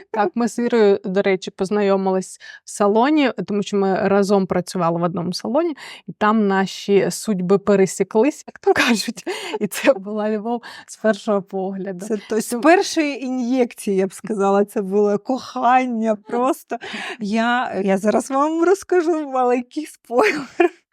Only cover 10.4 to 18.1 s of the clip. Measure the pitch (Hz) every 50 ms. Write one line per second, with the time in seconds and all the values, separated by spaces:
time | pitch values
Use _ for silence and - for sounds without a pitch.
10.4 | 202 233 240 233 - - - - - - - - - 220 214 202 - 226 208 202
11.4 | 185 - - 190 190 190 196 190 180 196 190 175 196 220 226 208 - - 226 214
12.4 | 208 - 240 240 214 311 349 392 403 - - 330 302 285 277 220 269 254 254 254
13.4 | 240 233 262 262 240 240 - - - 214 196 190 196 190 - - - - 220 196
14.4 | 196 196 196 202 208 202 - 226 202 185 190 208 208 208 202 202 - - 262 247
15.4 | - - - 254 254 233 254 254 254 254 240 220 220 226 214 202 208 - 233 240
16.4 | 247 262 330 - - - - - - 392 - 214 - - 349 - 214 190 214 226
17.4 | 226 240 240 247 254 - - 185 196 196 190 196 185 214